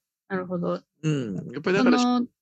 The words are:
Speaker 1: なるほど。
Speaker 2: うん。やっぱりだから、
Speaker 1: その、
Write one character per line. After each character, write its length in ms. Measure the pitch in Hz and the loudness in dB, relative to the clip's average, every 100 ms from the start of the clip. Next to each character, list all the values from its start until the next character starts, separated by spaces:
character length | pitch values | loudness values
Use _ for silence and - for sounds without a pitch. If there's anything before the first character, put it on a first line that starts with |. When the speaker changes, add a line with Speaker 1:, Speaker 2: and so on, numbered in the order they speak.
| _ _ - | _ _ -8
Speaker 1:
な 80 | 190 | -6
る 100 | 185 | -6
ほ 120 | 180 | -6
ど。 240 | 175 175 - _ | -4 -6 -8 _
Speaker 2:
う 60 | 156 | -2
ん。 280 | 147 117 92 - | -2 -2 -6 -8
や 40 | 123 | -6
っ 40 | |
ぱ 80 | 160 | 0
り 80 | 247 | 2
だ 60 | |
か 40 | 247 | 4
ら、 100 | 247 | 4
Speaker 1:
そ 220 | - 247 | 4 0
の、 60 | 240 _ | -2 _